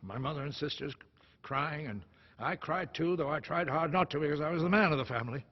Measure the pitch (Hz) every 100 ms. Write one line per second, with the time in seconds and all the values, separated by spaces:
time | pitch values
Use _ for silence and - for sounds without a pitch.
0 | 98 101 131 151 139 143 147 - 135 131
1 | - _ - _ - 135 147 151 151 104
2 | 95 - - - 120 175 - 160 170 -
3 | 165 175 143 151 - 165 175 135 165 160
4 | 185 147 151 147 151 170 165 202 208 147
5 | 131 120 120 131 -